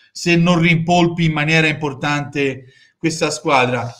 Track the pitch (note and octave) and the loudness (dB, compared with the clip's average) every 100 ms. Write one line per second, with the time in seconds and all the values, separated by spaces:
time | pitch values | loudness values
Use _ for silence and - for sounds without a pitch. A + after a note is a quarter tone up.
0 | _ - F3 E3+ E3+ E3+ E3+ E3 F3 F3 | _ -6 0 2 4 2 2 2 2 2
1 | E3+ E3+ E3 D3+ D3 D#3+ D#3 D3+ D3+ B2+ | 2 2 0 0 0 2 2 0 -6 -4
2 | D3 D3 B2+ D3 C#3 B2+ - _ _ _ | -4 -4 -4 -4 -4 -4 -14 _ _ _
3 | D#3+ D#3 D3+ D3 D#3+ C3+ B2 B2 A#2 | -4 -2 -4 -2 0 2 2 -2 -6